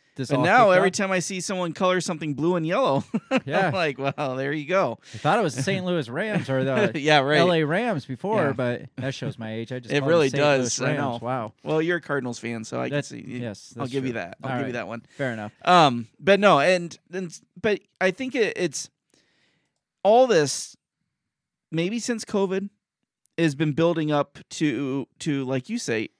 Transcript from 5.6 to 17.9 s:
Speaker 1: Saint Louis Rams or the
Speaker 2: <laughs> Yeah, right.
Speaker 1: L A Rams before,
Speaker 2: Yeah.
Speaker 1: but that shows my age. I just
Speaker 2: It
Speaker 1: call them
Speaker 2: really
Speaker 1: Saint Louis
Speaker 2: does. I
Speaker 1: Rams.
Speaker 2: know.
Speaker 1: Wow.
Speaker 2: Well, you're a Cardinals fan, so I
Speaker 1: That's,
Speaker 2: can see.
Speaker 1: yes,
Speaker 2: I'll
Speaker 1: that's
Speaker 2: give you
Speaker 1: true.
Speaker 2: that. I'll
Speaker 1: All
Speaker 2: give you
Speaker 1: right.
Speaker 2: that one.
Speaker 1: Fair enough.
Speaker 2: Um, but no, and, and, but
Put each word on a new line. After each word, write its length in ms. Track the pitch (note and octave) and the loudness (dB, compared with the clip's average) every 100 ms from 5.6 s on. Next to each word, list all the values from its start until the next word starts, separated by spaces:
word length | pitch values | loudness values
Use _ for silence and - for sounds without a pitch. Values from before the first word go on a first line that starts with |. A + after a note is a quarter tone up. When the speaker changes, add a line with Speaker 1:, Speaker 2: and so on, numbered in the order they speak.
Speaker 1:
Saint 240 | C3+ F#3+ F3+ | -2 -2 -2
Louis 220 | F3 A#2 | -2 -2
Rams 420 | C3 G#3+ G#3 A2+ | -4 -4 -2 -2
or 140 | C3 | 0
the 260 | C3 C3 F#3+ | 0 2 0
Speaker 2:
<laughs> 60 | B2+ | 0
Yeah, 200 | C#3+ D3+ | 2 4
right. 180 | C3+ D3+ | 4 4
Speaker 1:
L 140 | F3 | 4
A 100 | E3 | 4
Rams 420 | D3 F3 B3 E3 | 2 0 -2 -4
before, 420 | - C3 F#3+ A3 D3+ | -6 -8 -2 0 0
Speaker 2:
Yeah. 60 | |
Speaker 1:
but 300 | B2+ B2 A#2+ - - | 0 -2 -4 -8 -8
that 180 | C3 | -8
shows 240 | - A#2 G#2 | -6 -8 -8
my 160 | A2 | -8
age. 160 | A2 A#2 | -8 -8
I 80 | B2+ | -10
just 160 | A#2+ | -4
Speaker 2:
It 60 | C#3+ | -2
Speaker 1:
call 80 | C#3 | 2
them 80 | E3+ | 4
Speaker 2:
really 120 | C#3+ | 2
Speaker 1:
Saint 120 | C#3 | 2
Louis 160 | D3 C3+ | 2 2
Speaker 2:
does. 220 | B2 - | 0 -2
I 40 | B2 | -2
Speaker 1:
Rams. 120 | D3 | -2
Speaker 2:
know. 200 | C#3 A#2 | -2 -4
Speaker 1:
Wow. 300 | A#2 C3 G#2+ - | -4 -6 -6 -10
Speaker 2:
Well, 180 | - D#3 | -4 -2
you're 180 | E3 F3 | 0 -2
a 20 | |
Cardinals 400 | - C#3+ B2 A#2+ | -2 -4 -4 -8
fan, 240 | A#2 A#2 | -8 -8
so 160 | A2+ B2 | -8 -6
I 80 | B2+ | -4
Speaker 1:
That's, 220 | C#3+ C3+ | -4 -6
Speaker 2:
can 140 | A#2+ | -10
see. 140 | - B2 | -12 -10
Speaker 1:
yes, 360 | A#2+ G2 - A#2+ | -10 -10 -14 -10
Speaker 2:
I'll 60 | |
Speaker 1:
that's 100 | A#2+ | -6
Speaker 2:
give 120 | C3+ B2+ | -4 -4
you 40 | |
Speaker 1:
true. 100 | A2+ | -6
Speaker 2:
that. 180 | F2 G2 | -8 -10
I'll 80 | C3+ | -6
Speaker 1:
All 60 | B2+ | -4
Speaker 2:
give 100 | A2+ | -4
you 60 | |
Speaker 1:
right. 60 | A#2+ | -6
Speaker 2:
that 80 | F#2+ | -8
one. 140 | A#2 - - | -10 -12 -6
Speaker 1:
Fair 160 | C3+ | -6
enough. 200 | A2+ G#2 - | -6 -10 -4
Speaker 2:
Um, 440 | - F3+ D3+ A#2+ A2+ _ | 4 6 6 4 -6 _
but 220 | D3 G3 | 2 4
no, 180 | G3+ D3+ | 6 6
and, 400 | D3+ F#3 E3+ - _ | 4 2 0 -14 _
and, 260 | F3+ F3+ - _ - | -10 -10 -12 _ -4
but 160 | A3 G3+ _ | -2 -2 _